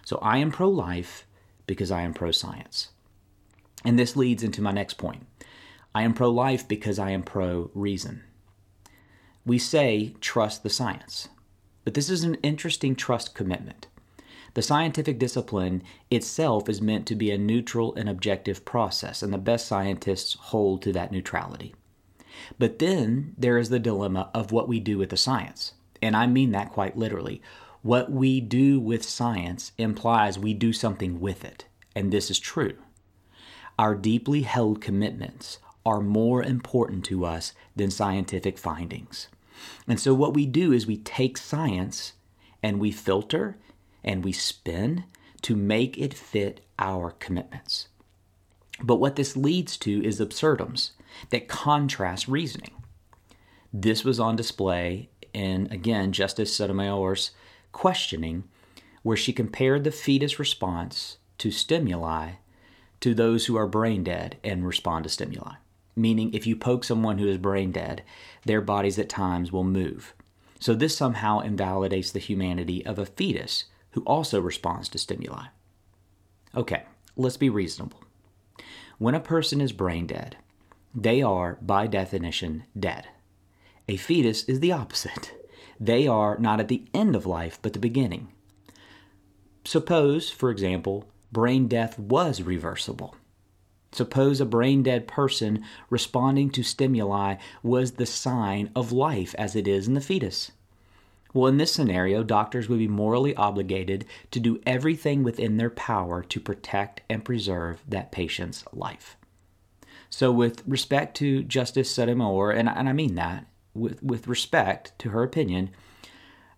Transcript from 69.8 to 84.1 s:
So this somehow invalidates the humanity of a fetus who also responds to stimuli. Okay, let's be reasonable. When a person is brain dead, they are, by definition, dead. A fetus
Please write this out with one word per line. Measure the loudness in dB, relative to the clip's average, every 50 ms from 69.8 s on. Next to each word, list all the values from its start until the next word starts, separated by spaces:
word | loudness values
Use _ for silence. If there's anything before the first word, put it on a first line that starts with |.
| 0 -2 -4 -8 -14 -18 -20 _ -20 _ _ _ _ _ _ -6
So | 0 2 2
this | 2 2 0 0
somehow | 0 0 0 0 0 0 2 2 2
invalidates | 0 -2 -2 -2 -2 0 0 0 0 0 0 -2 -4 -4
the | -6 -8
humanity | -6 -4 -4 -2 -2 -2 -2 -2 -2 -4 -4 -4 -4
of | -6 -6 -6
a | -6
fetus | -6 -6 -4 -2 -2 -2 -4 -4 -6 -6 -6 -6 -8 _ _ _ _
who | -8 -6 -2
also | 0 0 0 0 0 0 0
responds | 0 -2 -4 -4 -4 -4 -4 -4 -6 -8
to | -6 -6
stimuli. | -6 -6 -6 -8 -8 -10 -10 -12 -14 -16 -20 _ _ _ _ _ _ _ _ _ _ _ _ _ _ _ _ _ _ _ -4
Okay, | -4 -4 -2 -2 -6 -6 -8 -20 _ _ -14 -6
let's | -2 -2 -2 0
be | 2 2 2
reasonable. | 2 2 -2 -2 -4 -8 -10 -12 -12 -16 -20 _ _ _ _ _ _ _ _ _ _ -20 -20 -20 -20 -20 -20 -18 -8
When | -2 0 2 2
a | 0
person | 0 0 0 2 2 2 2 2
is | 0 0 0
brain | -2 -2 -2 0 -2 -4
dead, | -4 -6 -8 -8 -12 -14 -18 -20 _ _ _ _ _ -20 _ _ _ -6
they | -2 2 4 4 4
are, | 4 4 2 2 0 -2 -4 -6
by | -2 0 2 2 2
definition, | 2 0 -2 -2 -2 -2 -4 -4 -4 -4 -4 -6 -6 -6 -8 -10 -12 -10 -6
dead. | -6 -6 -6 -6 -12 -18 -20 _ _ _ _ _ _ _ _ _ _ _ _ _ _ -6
A | -6
fetus | -4 0 2